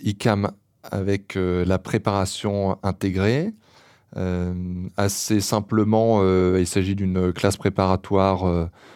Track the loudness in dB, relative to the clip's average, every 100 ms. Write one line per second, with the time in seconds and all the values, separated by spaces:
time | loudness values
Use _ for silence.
0 | -6 -2 0 2 0 -6 _ _ -8 -4
1 | -2 -2 -4 -4 -2 0 0 -2 0 -2
2 | 0 0 -2 -4 -4 -2 -2 -2 -4 -4
3 | -2 0 2 2 -2 -6 _ _ _ _
4 | _ -6 -4 -2 -4 -4 -6 -8 -8 -2
5 | -2 -2 0 0 2 -2 0 0 4 4
6 | 4 4 4 4 4 2 0 0 0 -2
7 | -2 0 0 2 0 0 -2 2 2 0
8 | 0 2 2 2 0 0 -2 -8 -20